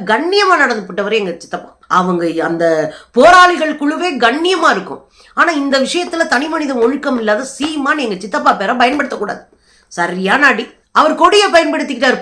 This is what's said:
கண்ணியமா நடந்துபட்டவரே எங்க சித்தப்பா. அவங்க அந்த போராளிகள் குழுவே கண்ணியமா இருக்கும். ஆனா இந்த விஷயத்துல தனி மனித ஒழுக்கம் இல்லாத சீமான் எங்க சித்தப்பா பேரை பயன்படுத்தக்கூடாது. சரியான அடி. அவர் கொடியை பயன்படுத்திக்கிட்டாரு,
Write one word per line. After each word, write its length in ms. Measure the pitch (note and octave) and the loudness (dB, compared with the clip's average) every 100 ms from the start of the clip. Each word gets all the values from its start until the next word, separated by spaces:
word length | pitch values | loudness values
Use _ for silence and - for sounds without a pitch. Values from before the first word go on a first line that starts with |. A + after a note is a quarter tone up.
கண்ணியமா 500 | F#3+ A3 E4 G4+ G4 E4 | -2 -2 0 0 2 2
நடந்துபட்டவரே 540 | B3+ A3 F#3 F#3 G3+ | 2 -2 -6 -6 -2
எங்க 220 | A3 F#3+ E3 | -2 -4 -8
சித்தப்பா. 380 | - F3 - _ _ | -10 -12 -12 _ _
அவங்க 560 | F3+ F3+ F3 E3+ D#3+ | 0 2 0 -2 -2
அந்த 500 | D#3 E3+ E3 D#3+ D3+ - - | -2 0 2 2 -2 -8 -6
போராளிகள் 640 | A#3 D4+ F4+ F4+ E4 D4+ D4 | 4 6 8 6 4 -2 -2
குழுவே 340 | C#4+ D4+ F4+ C4 | -4 -2 -4 0
கண்ணியமா 520 | A3+ C#4 F4 F#4 D#4+ | 0 0 0 2 2
இருக்கும். 380 | G3 F3+ C#3 - _ - | 0 -4 -14 -16 _ -12
ஆனா 160 | - E4 | -2 0
இந்த 280 | D4+ C#4 C4+ | 0 0 0
விஷயத்துல 460 | B3+ F4 F4 E4 E4 | 0 -2 -4 -4 -2
தனி 220 | B3+ D4+ | 0 -2
மனித 260 | D#4+ D4 | -4 -4
ஒழுக்கம் 440 | C4 B3+ C#4 C#4+ B3 | 0 0 0 -4 -2
இல்லாத 260 | G#3+ G#3+ | -2 -2
சீமான் 540 | C4+ - D4+ D#4 C#4 D4+ | -4 -8 -6 -4 -2 -2
எங்க 160 | A#3 F#3 | -4 -6
சித்தப்பா 340 | G#3 D4 C4+ | -6 -2 0
பேரை 240 | A#3+ G3 B3 | 0 -2 0
பயன்படுத்தக்கூடாது. 640 | A#3+ C#4+ C#4 - G#3 - - _ _ _ _ | 0 0 -6 -6 -8 -10 -14 _ _ _ _
சரியான 580 | - E3+ F3+ F#3 B3+ C#4+ | -6 -6 -4 -2 2 2
அடி. 200 | A3 B3 - _ | 0 -6 -16 _
அவர் 220 | A3 D#4 | 0 2
கொடியை 360 | - E4+ G4+ G4 | 2 4 4 4
பயன்படுத்திக்கிட்டாரு, 680 | E4+ D4+ D#4+ D4 A#3+ C4 A#3 | 4 2 -2 -4 -2 0 0